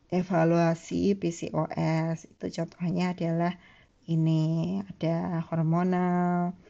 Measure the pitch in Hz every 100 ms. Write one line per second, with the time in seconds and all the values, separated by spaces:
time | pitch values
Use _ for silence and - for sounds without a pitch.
0 | _ 180 180 185 165 170 165 165 - 175
1 | 185 202 170 165 - 156 156 - 160 160
2 | 165 165 - - 185 175 165 - 175 175
3 | 180 180 170 165 170 180 - - _ _
4 | - 165 160 160 160 165 170 196 196 -
5 | 160 165 180 170 165 165 160 165 185 180
6 | 180 180 175 175 175 175 -